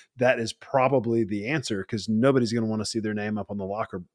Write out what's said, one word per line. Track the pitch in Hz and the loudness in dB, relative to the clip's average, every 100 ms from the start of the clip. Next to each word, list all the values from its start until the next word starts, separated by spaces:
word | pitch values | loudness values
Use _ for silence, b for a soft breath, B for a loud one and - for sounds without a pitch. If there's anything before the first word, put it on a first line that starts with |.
| B 120 | B 0
that | 123 120 | 2 2
is | 110 | -2
probably | - - 135 131 135 113 117 | -8 -2 2 4 4 2 0
the | 104 104 110 | 0 -2 -4
answer, | 156 - 98 | -4 -2 -6
'cause | - 110 101 | -4 -6 -2
nobody's | 110 135 135 113 | 2 4 4 2
gonna | 120 110 | 0 -2
wanna | 110 | -2
see | 101 117 | -4 -4
their | 107 | -4
name | 107 107 107 | -4 -4 -4
up | 98 | -6
on | 101 | -6
the | |
locker, | 95 104 110 92 85 | -6 -6 -6 -8 -12